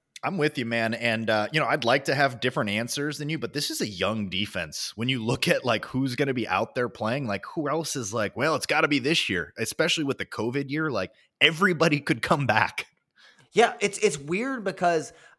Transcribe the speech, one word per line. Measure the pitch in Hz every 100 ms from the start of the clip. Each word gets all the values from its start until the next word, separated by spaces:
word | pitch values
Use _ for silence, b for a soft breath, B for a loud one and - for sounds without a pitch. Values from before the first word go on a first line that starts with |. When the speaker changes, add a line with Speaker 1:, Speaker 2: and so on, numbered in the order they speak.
| _ -
Speaker 1:
I'm | 143 175
with | 147 139
you, |
man. | 117 117 113
And, | 117 120 113 113
uh, | 107 107
you | 156
know, | 139
I'd | 135
like | 120 143
to | 156
have | 139 139 120
different | 127 151 107
answers | 107 120 - 147 147
than | 147
you, | 160
but | 117
this | 147 143
is | 311
a | 123
young | 90 95 110 98
defense. | 95 104 92 80 - -
When | 107 127
you | 127
look | 110 131 175
at, | 139
like, | 127 110
who's | - 139 135
gonna | 123 139
be | 123 104
out | 95 117 127
there | 120
playing, | - 110 139 120
like, | 98 -
who | 170 143
else | 160 151 139
is | 101
like, | 113 101 110
"Well, | 156
it's | 139 -
gotta | 151 156
be | 143
this | 123 165 -
year," | 90 - -
especially | 113 - 160 165
with | 139 123
the |
covid | - - 113 139 135
year, | 151 156
like, | 107 92 b b _
everybody | 151 160 190 156 165 143
could | - 123
come | - 151 131
back. | 107 104 - - _ _ b b b b
Speaker 2:
Yeah, | 196 226 -
it's, | 202 -
it's | 208 147
weird | 143 190 262 254
because | 190 185 175 160 - B B